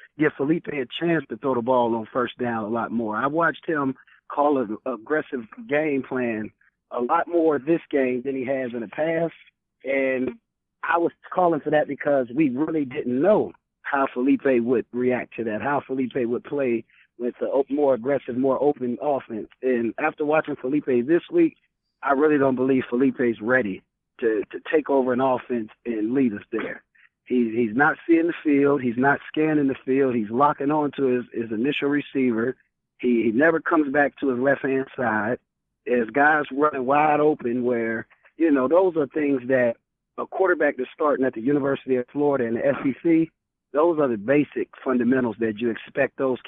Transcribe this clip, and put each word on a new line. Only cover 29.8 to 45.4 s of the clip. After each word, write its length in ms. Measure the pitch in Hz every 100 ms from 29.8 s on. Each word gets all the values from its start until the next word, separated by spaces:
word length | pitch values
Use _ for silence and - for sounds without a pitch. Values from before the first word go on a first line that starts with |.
| -
field. 280 | 131 135
He's 160 | 120 104
locking 420 | 117 143 151 139
on 200 | 151 147 -
to 60 |
his, 220 | 135 123 117
his 180 | - 113
initial 360 | 107 131 143 143
receiver. 680 | 143 - 135 127 113 120 - _ _ _ _
He, 260 | 127 120
he 80 | 113
never 300 | 110 160 160
comes 320 | - 170 147
back 260 | 143 139 -
to 80 | 139
his 120 | 123
left-hand 480 | 135 139 139 135 131 -
side. 420 | 120 110 107 123 _ _ _ _ -
There's 240 | 123 113
guys 340 | 117 143 156 139
running 340 | 135 151 143 123
wide 360 | 143 151 147
open 420 | 151 151 120 123
where, 440 | 120 120 113 113 120 _ _ -
you 160 | 165
know, 160 | 139 131
those 280 | 165 190 160
are 100 | 139
things 340 | 160 147 139 123
that 280 | 131 120 117 _ _ _ -
a 80 | 117
quarterback 500 | - 185 165 151 123
that's 120 | 123
starting 320 | - 151 127 131
at 80 |
the 80 | 117
University 540 | 113 143 139 135 - 127
of 100 | 123
Florida 340 | 143 147 139 117
in 100 | 113
the 100 | 139
S 100 | 135 139
E 80 | 123
C, 300 | 170 165 160 _ _ _ _
those 280 | 139 165 156
are 80 | 139
the 100 | 113
basic 520 | 104 143 139 - - -
fundamentals 540 | - 123 120 131 123
that 200 | 104